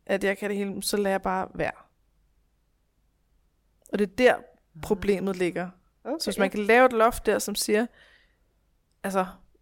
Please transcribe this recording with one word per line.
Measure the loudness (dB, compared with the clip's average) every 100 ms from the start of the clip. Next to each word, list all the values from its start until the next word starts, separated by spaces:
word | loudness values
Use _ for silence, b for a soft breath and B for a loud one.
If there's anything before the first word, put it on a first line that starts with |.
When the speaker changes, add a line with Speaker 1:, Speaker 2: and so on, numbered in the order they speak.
| -6
Speaker 1:
at | -2
jeg | -2 -4
kan | -4
det | -4
hele, | -6 -6
så | -4 -2
lader | 0
jeg | -2
bare | -2 -4 -6
være." | -6 -8 -8 -20 _ _ _ _ _ _ _ _ _ _ _ _ _ _ _ _ _ _ _ -8
Og | -2
det | -2
er | 4
der, | 4 4
Speaker 2:
Ah. | -2 _ _ -14
Speaker 1:
problemet | -4 -2 0 0 0 -2
ligger. | -2 -2 -8 -12 _ _
Speaker 2:
Okay, | -8 -6
Speaker 1:
Så | -4
hvis | 0
man | -2
Speaker 2:
ja. | 0
Speaker 1:
kan |
lave | 4 6 6
et |
loft | 6 2 2 0
der, | 0
som | -2
siger, | -6 0 0 0 b b b b b _ _ _ _ _ _
altså, | -4 -2 -4 -8 _ _